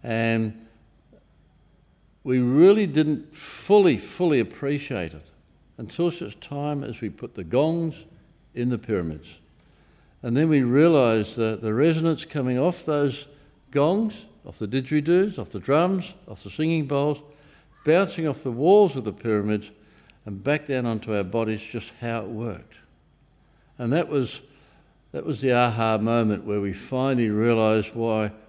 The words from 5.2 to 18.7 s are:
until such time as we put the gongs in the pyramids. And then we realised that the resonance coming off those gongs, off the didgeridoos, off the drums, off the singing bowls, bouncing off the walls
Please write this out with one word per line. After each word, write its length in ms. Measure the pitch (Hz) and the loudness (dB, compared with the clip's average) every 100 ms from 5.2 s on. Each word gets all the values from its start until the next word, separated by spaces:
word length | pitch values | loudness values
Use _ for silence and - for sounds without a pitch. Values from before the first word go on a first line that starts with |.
| - _ _ _ _ - | -20 _ _ _ _ -16
until 340 | 110 - 170 | -12 -2 -2
such 280 | 165 107 - | -2 -12 -14
time 440 | - 143 147 147 | -12 -6 -4 -4
as 180 | 131 110 | -6 -8
we 80 | 110 | -10
put 240 | - - | -10 -14
the 100 | - | -12
gongs 600 | 82 120 156 170 165 151 - - _ _ _ | -2 0 2 0 -4 -8 -20 -20 _ _ _
in 160 | 120 120 | -6 -2
the 80 | 120 | -4
pyramids. 600 | - 101 82 76 - - _ _ _ _ _ _ _ _ | -2 -2 -2 -8 -14 -20 _ _ _ _ _ _ _ _
And 160 | 123 123 | -2 0
then 100 | 160 | 4
we 140 | 147 | 4
realised 760 | 123 131 165 156 120 113 104 - | 4 6 6 6 6 4 0 -2
that 240 | 110 107 | -2 -2
the 120 | 110 | -2
resonance 520 | 110 160 160 165 156 - | 2 2 2 0 -2 -4
coming 340 | 151 127 123 | -4 -2 0
off 260 | 160 175 - | 0 -2 -2
those 420 | 147 143 113 - - - _ _ | 0 0 -2 -14 -20 -20 _ _
gongs, 540 | 139 151 196 220 - - _ - | 0 2 2 -2 -6 -20 _ -20
off 140 | - | -10
the 80 | 104 | -4
didgeridoos, 720 | 131 127 151 147 175 208 202 | -4 0 -2 2 2 2 -4
off 100 | 98 | -10
the 100 | 98 | -8
drums, 540 | 107 147 180 190 180 - - | 0 2 2 0 -6 -16 -18
off 160 | 107 | -16
the 80 | 101 | -14
singing 340 | - 160 165 139 | -4 -2 -2 -2
bowls, 340 | 143 147 147 - - - _ _ _ 147 | -2 -2 -4 -10 -20 -20 _ _ _ 2
bouncing 420 | 170 196 196 160 | 2 2 -2 -4
off 160 | 127 | -4
the 80 | 135 | -6
walls 440 | 117 156 | 0 4